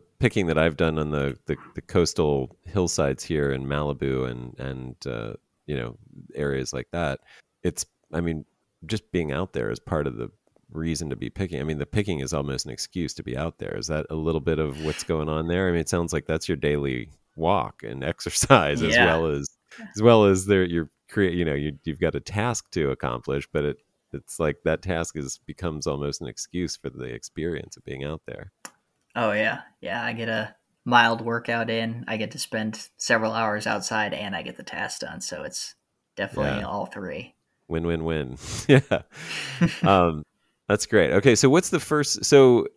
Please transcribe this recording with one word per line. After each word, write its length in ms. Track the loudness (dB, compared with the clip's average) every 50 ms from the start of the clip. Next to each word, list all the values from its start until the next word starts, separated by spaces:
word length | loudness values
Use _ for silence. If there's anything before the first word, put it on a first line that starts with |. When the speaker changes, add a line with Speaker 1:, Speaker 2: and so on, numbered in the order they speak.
| -4 _ _ _
Speaker 1:
picking 280 | 0 0 2 2 0 2
that 100 | 2 4
I've 180 | 4 2 2
done 220 | 2 0 0 0 0
on 120 | -2 -2
the, 280 | -2 -2 -2 -2 -4 -6 _
the, 100 | -6 -6 -6 -6 -12 -16
the 60 | -16 -12
coastal 720 | -2 0 2 2 2 2 0 2 2 2 0 0 -4 -8 _ _
hillsides 580 | -6 -2 0 0 0 0 0 0 0 0 -2 -4
here 300 | -4 -2 0 0 0 0
in 140 | -2 -4
Malibu 600 | -4 -2 -2 -2 -2 -2 -2 -2 -2 -2 -2 -2 -4
and, 300 | -6 -8 -10 -12 -12 -10
and, 380 | -10 -10 -8 -8 -10 -12 -14 -12 -10
uh, 280 | -8 -8 -8 -8 -8 -10 -14 _ _ _ _ _
you 100 | -6 -6
know, 200 | -6 -6 -6 -10 -14 -20 -20 -20 -20 -20 -14 -6
areas 380 | -4 -2 -2 -2 -2 -4 -6 -6
like 160 | -8 -8 -6
that. 300 | -4 -2 -2 -2 -2 -6 -8 _ -20 -20 _ _ _ _ -4
It's, 240 | -4 -4 -4 -8 -10 _ _ _ _ -4
I 80 | -4
mean, 240 | -2 -2 -4 -4 -8 -12 _ _ _ _ _ _ -8
just 240 | -6 -6 -6 -6 _ -2
being 180 | -2 -2 0
out 220 | -2 -2 -4 -4 -4
there 180 | -4 -2 -2
is 80 | -4 -6
part 300 | -4 -2 -2 0 0 -2
of 80 | -4
the 140 | -6 -8 -10 -10 _ _ _ _ _ _ _ -8
reason 380 | -4 -2 -2 -2 -2 -4 -6
to 60 | -6
be 140 | -6 -6 -8
picking. 300 | -6 -6 -6 -4 -4 -4
I 40 | -4
mean, 140 | -4 -2 -4
the 80 | -4
picking 320 | -2 -2 -2 0 0 -2 -4
is 120 | -4 -4 -2
almost 300 | -2 -2 -2 -4 -6 -6
an 60 | -8 -10
excuse 420 | -10 -10 -8 -6 -4 -4 -4 -6
to 80 | -8 -8
be 140 | -8 -6
out 220 | -4 -4 -6 -6 -8
there. 180 | -10 -8 -8
Is 100 | -6 -6
that 200 | -4 -4 -4 -4 -4
a 60 | -4
little 240 | -2 -2 0 0 0
bit 180 | 0 0 0 0
of 260 | 0 -2 -4 -4 -4
what's 200 | -4 -4 -4 -4
going 240 | -2 -2 -2 0 -2
on 180 | -2 -2 0
there? 220 | 0 0 0 2 2
I 20 |
mean, 100 | 0 0
it 80 | 0 0
sounds 240 | 0 -2 0 -2 -2
like 140 | -4 -2
that's 220 | -2 -4 -4 -2 -4
your 80 | -4
daily 540 | -2 0 0 0 0 0 -2 -2 -4 -6 -10 -14 _ _ _ _
walk 480 | -4 0 0 0 0 -2 -4 -8 -12 -14
and 180 | -12 -10 -6 -6
<laughs> 0 |
exercise 800 | -6 -6 -6 -8 -6 -2 -2 4 6 6 6 6 4 2 0 0
as 80 | 2
Speaker 2:
Yeah. 160 | 4 6 6
Speaker 1:
well 200 | 6 4 2 2
as, 220 | 0 0 -2 -4 -6 -12 _ _ _ -20 -20 -20 -12 -4
as 80 | 4 8
well 220 | 8 10 10 10
as 220 | 8 8 6 4
there, 180 | 4 4 4 4
you're 260 | 4 2 0 -2 -2 -6 _ _ -6
crea-, 280 | 0 2 2 2 2
you 80 | 2 0
know, 100 | 0 0
you, 240 | 0 -2 -4 -6 -6 _
you've 160 | -8 -4 0
got 140 | 0 0 0
a 40 | -2
task 500 | -6 -6 -4 -2 -2 -2 -2 -4 -8 _ -2
to 180 | -2 0 0
accomplish, 560 | -2 -2 -4 -4 -4 -4 -4 -4 -4 -4 -4 -2 -2
but 120 | -2 0
it, 120 | 0 -2 -6 _ _ _ _ _ _ -14
it's 240 | -14 -12 -12 -6 -2
like 180 | -2 -2 -2 -2 _
that 180 | -2 -2 -2 -2
task 340 | -4 -4 -4 -4 -6 -6
is, 220 | -8 -8 -8 -10 -12 _
becomes 400 | -16 -12 -8 -6 -6 -6 -4 -4
almost 340 | -4 -4 -2 -4 -6 -6 -6
an 60 | -10
excuse 500 | -12 -12 -12 -12 -8 -6 -6 -4 -4 -6
for 140 | -8 -10 -12
the 140 | -10 -10 -10
experience 720 | -10 -10 -12 -14 -14 -10 -8 -6 -6 -6 -6 -8 -12 -16 -20
of 60 | _
being 200 | -14 -10 -8 -8
out 180 | -8 -8 -10 -10
there. 260 | -14 -14 -14 -16 -18 -20 _ -20 -20 -20 _ _ _ _ _ _ _ _
Speaker 2:
Oh, 180 | -2 -2 0 0
yeah. 300 | 0 0 -2 -2 -6 -10 -16 _ _
Yeah, 220 | -10 -8 -6 -6 -6
I 80 | -6 -6
get 140 | -6 -4 -4
a 260 | -2 -4 -4 -6 -10 _ _ _ _ _ _
mild 360 | 4 6 8 8 6 4 2 0
workout 480 | -2 -2 -2 -2 -2 -2 -2 0 0
in, 340 | 0 0 -2 -2 -4 -6 -8 -6
I 80 | -6 -6
get 120 | -6 -6 -6
to 60 | -8
spend 500 | -8 -6 -4 -4 -2 -4 -4 -8 -12 -18 _ -10
several 340 | -2 0 0 2 2 0 -2
hours 340 | -2 -2 -2 -2 -2 -2
outside, 460 | -4 -4 -4 -4 -4 -2 -2 -2 -2 -4
and 200 | -6 -6 -8 -8
I 60 | -8 -8
get 140 | -10 -12
the 60 | -14 -14
task 380 | -12 -10 -8 -8 -8 -8 -10
done. 200 | -10 -12 -10 -10
So 220 | -10 -10 -10 -10 -10
it's 300 | -10 -10 -10 -10 -12 -14 _ _ _ _ _ _ _ _
definitely 440 | -8 -8 -6 -4 -4 -4 -2 -2 -4
Speaker 1:
Yeah. 60 | -6
Speaker 2:
all 200 | -6 -6 -6 -6
three. 480 | -8 -8 -10 -10 -10 -10 -10 -12 -14 _ _ _ _ _ _ _ -6
Speaker 1:
Win, 180 | -4 -2 0
win, 180 | 0 -2 0 0
win. 320 | -2 -2 -2 -2 -4 -8 -12 -10 -10 -10
<laughs> 160 | -6 4 6
Yeah. 340 | 8 8 8 4 0 -2 -2 -6 -14 -16 -12 -10 -10 -8 -8 -10 -2 0
Speaker 2:
<laughs> 220 | 0 0 2 2 4
Speaker 1:
Um, 420 | 6 8 8 6 6 4 0 -6 -10 _ _ _ _ _ _ _ 0
that's 180 | 0 0 2
great. 260 | 4 6 6 6 6 6
Okay, 220 | 6 8 8 6
so 140 | 8 6 6
what's 200 | 6 6 4 2
the 100 | 0 -2
first, 440 | 0 0 0 0 0 0 -2 -4 2
so 420 | 6 8 10 10 10 10 8 4 0 -6